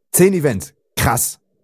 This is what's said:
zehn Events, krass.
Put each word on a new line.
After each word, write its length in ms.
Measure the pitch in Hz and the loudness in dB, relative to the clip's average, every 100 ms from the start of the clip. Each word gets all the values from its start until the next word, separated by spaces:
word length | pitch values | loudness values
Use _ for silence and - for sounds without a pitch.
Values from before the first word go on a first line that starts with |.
| _ | _
zehn 220 | - 190 | 2 2
Events, 420 | 185 143 98 - _ _ - | 4 0 -2 -10 _ _ -4
krass. 420 | 135 123 - - _ _ | -2 0 -4 -10 _ _